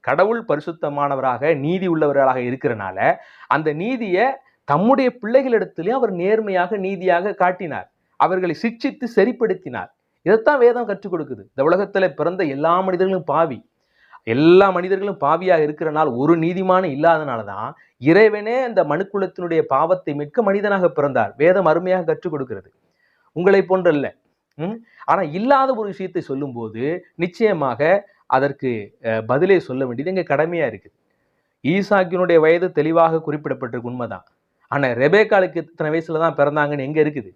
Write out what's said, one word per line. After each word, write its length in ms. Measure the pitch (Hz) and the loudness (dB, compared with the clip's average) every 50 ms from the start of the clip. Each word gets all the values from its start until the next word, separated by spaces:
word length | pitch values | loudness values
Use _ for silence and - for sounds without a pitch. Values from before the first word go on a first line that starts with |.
கடவுள் 440 | _ 131 131 147 185 208 226 233 226 | _ -2 0 2 2 0 0 -4 -2
பரிசுத்தமானவராக 1120 | - 151 147 147 - 170 160 - 151 143 143 143 143 139 135 131 135 123 117 135 156 160 | -4 -4 -4 -4 -8 -10 -6 -6 -6 -4 -2 -2 -2 -2 -2 -2 -2 -2 0 0 0 0
நீதி 320 | 139 135 151 180 190 185 185 | 0 0 -2 -2 -2 0 -2
உள்ளவர்களாக 480 | 170 156 156 147 139 139 139 135 127 | 0 2 2 2 2 4 2 2 2
இருக்கிறனால 640 | 127 123 123 123 131 - 139 120 107 101 95 92 95 110 143 175 - - - - - - | 0 -2 -4 -6 -4 -2 -4 -4 -2 -6 -8 -4 -2 0 0 0 0 -4 -20 -20 -20 -4
அந்த 260 | - 123 139 156 156 147 | -2 -2 0 0 -2 -4
நீதியை 540 | 151 180 226 262 240 226 202 175 180 226 262 269 - _ _ _ _ _ | -4 -4 -6 -4 -4 -4 -2 0 0 0 0 -2 -4 _ _ _ _ _
தம்முடைய 480 | - 139 151 185 226 269 269 269 247 247 247 - | -2 0 2 4 2 2 4 2 0 -2 -4 -8
பிள்ளைகளிடத்திலே 680 | 208 233 269 277 262 240 214 185 170 _ - 160 190 | 0 0 2 2 2 0 0 0 -2 _ -8 -4 -2
அவர் 200 | 247 269 254 220 | -2 0 0 -2
நேர்மையாக 680 | 190 175 170 190 214 220 220 202 190 180 175 180 220 | -2 -2 -2 0 0 0 -2 -2 -2 -2 -2 -2 -2
நீதியாக 580 | 202 190 190 196 180 180 185 175 170 180 208 202 | -4 -4 -6 -6 -4 0 0 0 0 0 -4 -2
காட்டினார், 580 | - 185 180 185 185 202 160 135 101 92 _ _ _ _ _ _ | 0 0 0 0 -4 -8 -10 -10 -10 -12 _ _ _ _ _ _
அவர்களை 380 | _ - 160 185 185 180 175 156 | _ 0 2 2 0 -2 -2 -4
சிட்சித்து 540 | 143 - 226 226 233 - 277 277 - - 226 - | -2 -4 -6 -6 -4 -6 -6 -6 -6 -10 -2 2
சரிப்படுத்தினார். 760 | - 190 233 240 240 247 214 - - - 151 123 107 90 - _ _ _ _ _ _ _ | 2 2 2 0 -2 -2 -4 -4 -4 -6 -12 -10 -10 -10 -12 _ _ _ _ _ _ _
இதைத்தான் 320 | 156 202 226 220 294 294 277 | 2 2 4 4 2 2 4
வேதம் 280 | 240 240 240 247 240 | 4 4 4 2 -4
கற்றுக் 280 | 214 202 196 - 202 175 | -6 -8 -8 -8 -8 -6
கொடுக்குது. 280 | 165 151 135 131 101 95 | -6 -6 -6 -10 -14 -14
இந்த 180 | _ _ 135 135 | _ _ -2 2
உலகத்துல 520 | 156 175 185 202 196 196 196 190 180 143 | 2 2 2 0 -2 0 0 0 0 -2
பிறந்த 300 | - 151 165 180 185 180 | -2 -4 -4 -2 -2 -4
எல்லா 360 | 151 135 135 151 165 170 185 | -4 -2 -2 0 0 0 0
மனிதர்களும் 440 | 190 190 185 170 185 190 190 185 156 | 0 -2 0 0 0 0 -2 -4 -4
பாவி. 340 | - 139 151 170 160 127 104 - _ _ _ _ _ _ _ _ _ _ - _ | -2 0 0 0 0 -2 -10 -14 _ _ _ _ _ _ _ _ _ _ -16 _
எல்லா 460 | - 113 127 151 165 175 185 202 196 | -2 0 4 6 8 8 8 8 6
மனிதர்களும் 480 | 185 175 175 190 190 190 196 202 190 - | 2 0 -2 -2 -2 -2 -2 -6 -6 -2
பாவியாக 380 | 147 139 156 170 185 185 180 160 | 0 0 0 0 2 2 2 2
இருக்கிற 320 | 156 147 151 151 170 156 | 2 0 -2 -4 -4 -4
நாள் 180 | 151 151 156 151 | 0 0 0 0
ஒரு 300 | 120 120 135 151 170 170 | 0 0 2 2 2 2
நீதிமானும் 540 | 160 165 180 180 190 190 180 185 190 175 135 | 2 -2 -2 -2 0 2 2 2 2 0 -2
இல்லாதனால 520 | 135 151 170 165 156 156 143 123 113 107 | 0 2 2 2 2 0 -4 -6 -6 -6
தான் 220 | 101 98 98 110 127 143 _ _ _ _ _ | -8 -10 -10 -10 -10 -12 _ _ _ _ _
இறைவனே 640 | 120 139 165 196 220 214 208 208 208 214 233 262 262 | 2 4 6 6 6 4 4 0 -4 -2 -2 -2 -2
அந்த 220 | 247 226 190 170 | -2 0 0 0
மனுக்குலத்தினுடைய 760 | 151 147 175 196 - - 202 196 185 - - 180 170 165 160 | 0 0 -2 -4 -4 -4 -4 -4 -4 -6 -8 -6 -2 0 0
பாவத்தை 540 | 147 - - 135 151 165 185 180 - - 147 | 0 0 0 0 2 0 0 -2 -2 -6 -6
மீட்க 280 | 147 147 147 _ - 226 | -6 -8 -6 _ -2 0
மனிதனாக 460 | 196 196 202 202 214 202 196 180 170 | 0 0 0 0 -2 -2 0 0 0
பிறந்தார். 460 | 143 151 143 143 131 123 110 98 - | 0 0 -2 0 0 0 -2 -2 -2
வேதம் 280 | - 143 170 180 202 185 | 2 2 4 4 4 4
அருமையாக 400 | 160 156 170 180 185 185 185 175 | 2 2 2 2 0 -2 -2 0
கற்றுக் 280 | 160 156 156 - 180 156 | -2 -4 -4 -4 -8 -6
கொடுக்கிறது. 400 | 147 135 123 110 98 - _ _ _ _ _ _ _ _ _ _ _ _ _ _ | -6 -8 -8 -10 -14 -14 _ _ _ _ _ _ _ _ _ _ _ _ _ _
உங்களை 300 | 156 175 196 196 196 185 | 0 2 4 4 4 4
போன்றல்ல. 440 | 165 185 190 180 175 160 147 135 104 - _ _ _ _ _ _ _ _ - | 2 0 2 2 2 2 2 0 -4 -8 _ _ _ _ _ _ _ _ -8
ம்? 180 | 151 180 220 233 233 _ _ _ - | -8 -8 -8 -10 -14 _ _ _ -2
ஆனா 180 | - 151 185 190 | -2 -2 0 -2
இல்லாத 520 | 151 147 185 214 254 285 269 269 262 262 | -4 -6 -6 0 2 2 2 2 0 -2
ஒரு 140 | 220 220 202 | -4 -4 -8
விஷயத்தை 340 | 185 - 190 185 185 175 151 | -8 -8 -10 -8 -6 -8 -6
சொல்லும்போது 600 | - 139 135 147 139 123 117 113 110 110 110 123 147 165 180 - _ _ | -6 -8 -6 -6 -8 -8 -10 -10 -10 -8 -6 -4 -4 -4 -6 -10 _ _
நிச்சயமாக 960 | - 170 180 175 - 233 214 202 160 147 135 120 110 143 160 185 202 - _ _ _ _ | -6 -6 -6 -4 0 0 0 2 2 -2 -4 -2 0 2 2 2 2 0 _ _ _ _
அதற்கு, 440 | _ - 131 135 139 135 _ - 131 120 110 101 101 _ _ - | _ 2 2 2 2 -2 _ -4 -4 -4 -4 -8 -12 _ _ -6
அஹ், 200 | 117 110 110 110 | -4 -4 -4 -2
பதிலே 320 | 110 127 139 170 190 196 175 | -2 0 0 4 4 4 2
சொல்ல 260 | 165 - 131 131 135 | 2 -2 -6 -4 -4
வேண்டியது 260 | 127 120 117 143 175 190 | -4 -4 -6 -6 -4 -4
எங்க 240 | 185 170 - 147 | -4 -2 -2 0
கடமையா 300 | 139 151 165 175 170 156 | 0 0 -2 -2 -2 -4
இருக்குது. 280 | 123 110 98 _ - _ _ _ _ _ _ _ _ _ _ _ _ _ _ _ | -4 -4 -8 _ -20 _ _ _ _ _ _ _ _ _ _ _ _ _ _ _
ஈசாக்கினுடைய 720 | 127 170 196 196 196 208 196 190 175 180 180 180 175 170 165 | 0 0 0 0 2 2 2 2 0 0 -2 2 4 4 6
வயது 320 | 156 160 165 175 175 180 180 | 6 6 4 4 2 -2 -2
தெளிவாக 500 | - 147 156 165 165 165 165 160 160 156 | -2 -2 0 2 4 4 4 2 0 -2
குறிப்பிடப்பட்டிருக்கு, 640 | 156 147 151 147 151 156 127 131 120 117 123 117 120 | -4 -6 -6 -4 -6 -6 -6 -6 -8 -8 -8 -8 -8
உண்மைதான். 340 | 123 127 120 110 101 90 _ _ _ _ _ _ _ _ _ _ | -8 -8 -8 -8 -10 -14 _ _ _ _ _ _ _ _ _ _
ஆனா 200 | - 139 143 127 | -2 0 0 0
ரெபேக்காளுக்கு 680 | 120 113 131 147 175 208 214 208 214 196 185 180 147 | 0 2 2 4 4 4 4 4 4 2 2 2 -2
இத்தனை 340 | 165 160 - _ _ 165 151 156 | -6 -8 -8 _ _ -4 -2 -2
வயசுல 260 | 165 160 165 170 165 | -2 -4 -4 -4 0
தான் 160 | 165 165 160 | 0 0 2
பிறந்தாங்கன்னு 460 | 139 143 143 147 151 147 143 147 143 | 2 0 2 2 0 0 0 -2 -4
எங்க 200 | 131 135 151 156 156 | -6 -4 0 0 0
இருக்குது? 280 | 156 147 147 107 95 90 | 0 0 -6 -10 -12 -18